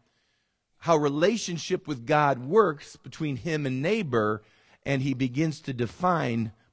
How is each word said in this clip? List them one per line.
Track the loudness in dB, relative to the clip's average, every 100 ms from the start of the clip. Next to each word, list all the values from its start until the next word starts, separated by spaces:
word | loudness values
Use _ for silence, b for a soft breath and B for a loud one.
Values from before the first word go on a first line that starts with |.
| _ _ _ _ _ _ _ _
how | 2 4
relationship | 4 4 2 2 -2 -6 -4 -4 -4
with | -8 0
God | 4 4 2
works | 2 4 4 0 -10 -18
between | -18 -6 -4 -4
him | -4 -2 -2
and | -2
neighbor, | 0 0 0 0 2 0 b b b b -2
and | -2
he | 0
begins | -2 -2 0 -2 -2
to | -8
define | -4 -4 -2 0 2 0 -2 -4 -8 _